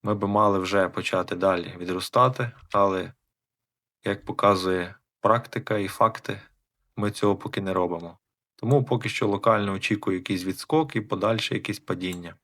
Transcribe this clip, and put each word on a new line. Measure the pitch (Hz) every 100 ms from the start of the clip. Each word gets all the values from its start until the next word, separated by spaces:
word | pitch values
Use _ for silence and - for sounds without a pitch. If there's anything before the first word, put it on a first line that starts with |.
Ми | - 104
би | 101
мали | 104 104 98
вже | 92 101 92
почати | - 87 92 87 87
далі | 95 87 82 90
відростати, | 87 92 - 123 127 131 120 - -
але, | 101 98 92 92 _ _ _ _ _ _ _ _ _
як | 110 98 -
показує | - 101 98 92 92 87 - _ _
практика | - 117 - 117 - 107
і | 95
факти, | - 113 - - 101 - _ _ _ _ -
ми | 104
цього | - 104 98
поки | - -
не | 95
робимо. | 92 90 85 85 85 _ _ _ _
Тому | 113 139
поки | 127 127 113
що | - 104
локально | 101 113 110 101
очікую | 95 - 104 - 92
якийсь | 90 98
відскок | 92 90 - 156 156 117
і |
подальше | 104 95 101 110 - 110
якесь | - 98
падіння. | - 92 92 90 85 -